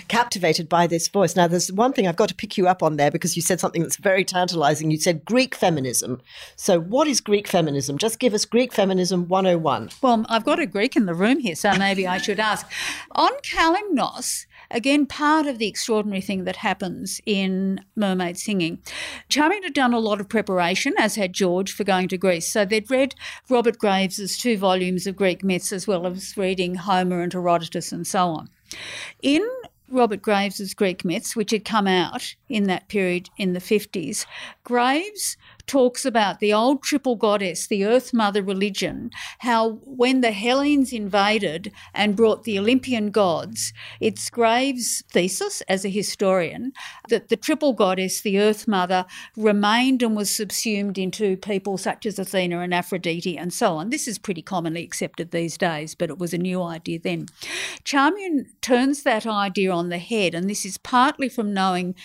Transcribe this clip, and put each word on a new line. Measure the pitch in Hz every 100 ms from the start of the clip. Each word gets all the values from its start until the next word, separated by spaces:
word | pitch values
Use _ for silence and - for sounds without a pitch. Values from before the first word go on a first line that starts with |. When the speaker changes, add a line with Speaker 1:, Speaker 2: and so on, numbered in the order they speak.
| -
Speaker 1:
captivated | 214 240 202 175 160 160
by | 170 175
this | 170 -
voice. | 202 175
Now, | 185 170
there's | 180 -
one | 185 247
thing | 262 190
I've | -
got | 208
to |
pick | - 214 -
you | 180
up | 180
on | 160 151
there, | 143
because | 160 175 170
you |
said | - 185
something | 175 170
that's | 160 -
very | 208 190
tantalising. | 180 180 180 175 147 151 156
You | 156
said | 190 160
Greek | - 240 254
feminism. | - 190 156 131 117 - 123 - - - -
So | - 175
what | 165 247 302
is | 233
Greek | - 208 202
feminism? | 185 160 139 135 139
Just | 220 -
give | 247
us | 208
Greek | - 226 247
feminism | - 196 190 175 185 175
one | 185 190
oh | 175
one. | 160 120 110 -
Speaker 2:
Well, | 262 233 220
I've | 226
got | 220 339
a | 269
Greek | 196 240
in | - 196
the |
room | 165 202 285
here, | 240
so | 156 208
maybe | 190 196 196 185
I | 185
should | 180 202
ask. | 214 190 - - - - -
On | - 330 539
Kalymnos, | - 381 330 359 415 277 180 - 247 - - - -
again, | 240 240 294 277
part | - 294 311 294
of | 233
the | 214
extraordinary | - - 220 208 190
thing | 190 196
that | 180 185
happens | 214 185 185 - 185 - -
in | 202 190 190 190 190 -
Mermaid | - 202 185 175 180
Singing. | - 202 165 180 - - - - -
Charmian | - 311 403
had | 370
done | 285 247
a | 240
lot | 220 202
of | 202
preparation, | 220 202 185 175 185 277 415
as | 220 220
had | 190
George, | 185 190 175 190
for | -
going | 202 185 185
to | 185
Greece. | 190 170 -
So | 226
they'd | 202 220 214
read | 262 269 - - - -
Robert | 247 226 220
Graves's | 208 190 190 190 190 -
two | 247 220
volumes | 190 185 185 185 190
of | 185
Greek | 190 180
myths, | 196 180 -
as | 190 175
well | 185 180
as | 185 - -
reading | 190 190 180 180
Homer | 180 185 180 180
and | 175
Herodotus | 180 175 170 165 180 160
and | 170 170
so | 202 180
on. | 156 - _ _ - - - - -
In | 262 294 440 508 - _ _
Robert | 254 240 196
Graves's | - 202 202 - 196
Greek | - 202 180
myths, | - 165 - 233
which | 208
had | 220
come | - 226 196
out | 185 160 254 - - -
in | 220
that | 202 180 -
period | 208 185 180 180 -
in | 196
the | 180
fifties, | - 214 208 196 151 - - - - -
Graves | - 240 247 285 403 415 - - - - -
talks | 277 247 247
about | 269 226 202 170
the | 208
old | 208 240 277
triple | - 294 262 226
goddess, | 220 208 190 160 -
the | 208
Earth | 202 240 247
Mother | 233 208 202
religion, | 196 190 202 196 175 135 240 - - -
how | 247 226 226 220
when | - 254 247 262
the | 240
Hellenes | 202 233 269 285 294 262
invaded | 240 202 202 202 214 196 160 202 - -
and | - 208
brought | 202 226 208
the | - 196
Olympian | 202 254 262 240 208
gods, | 214 190 151 151 226 - - - -
it's | 220 202 -
Graves' | - 226 233 269 254 220 - -
thesis | - 180 185 202 -
as | - 190
a | 196
historian | 196 190 - 196 190 160 170 247 - - - -
that | 226 -
the | 226
triple | - 311 302
goddess, | 226 196 185 185 -
the | 214 196
Earth | 208 214 -
Mother, | 202 180 185 180 - - -
remained | 214 208 208 226 262 262
and | 233 214
was | 196
subsumed | - 208 - 233 202 202 196
into | 190 - 208 190
people | 202 196 196 190
such | 220 - 226
as | 190
Athena | 190 202 180 170
and | 175
Aphrodite | 175 175 185 180 165 190 165
and | 180
so | - 233 160
on. | 185
This | 285 -
is | 196
pretty | - 165
commonly | - 185 165 165
accepted | - - 170 - 170
these | 175 170 -
days, | 180 156 156 -
but | 170
it | 147
was | 175
a | 170
new | 185 185
idea | 175 160 170 165
then. | 180 170 151 - - - - -
Charmian | - 277 277 403 381 294 - _
turns | - 247 269 285
that | 294 220 220
idea | 208 202 190 190
on | 175 175
the | 175
head, | 175 226 180
and | 165 185
this | 202
is | 190 190
partly | - 254 269 294 262
from | - 208
knowing | 196 190 180 180 185